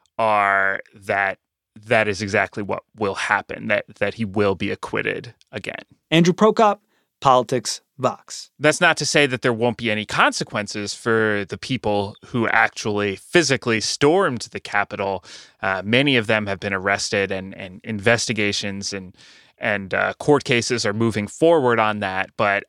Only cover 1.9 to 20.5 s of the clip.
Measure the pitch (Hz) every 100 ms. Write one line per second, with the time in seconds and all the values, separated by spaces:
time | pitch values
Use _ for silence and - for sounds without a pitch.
1.9 | 117 107 95 104 101 98 - 98 101 _
2.9 | - 104 95 - 104 - - 113 104 -
3.9 | 110 104 - 110 98 101 95 101 101 -
4.9 | 110 104 - 120 - _ 120 - - -
5.9 | _ _ 160 170 180 214 214 214 202 _
6.9 | _ _ _ 139 127 120 127 110 - _
7.9 | _ 123 98 _ - - _ 143 151 175
8.9 | 156 143 160 143 127 131 113 120 110 117
9.9 | 107 104 - 247 - - 117 104 107 101
10.9 | - - 113 110 104 98 101 - 127 110
11.9 | 101 101 - - 123 110 113 110 - 113
12.9 | 104 104 95 - - 143 131 - 110 -
13.9 | - 143 180 185 120 - 104 - 104 101
14.9 | 101 98 95 - - - _ 95 95 98
15.9 | 120 143 127 107 110 104 98 104 98 95
16.9 | 98 - 104 98 95 95 98 98 95 -
17.9 | 107 101 117 - 110 104 101 104 98 95
18.9 | 98 92 - - - _ _ 120 104 95
19.9 | 98 98 95 - 143 -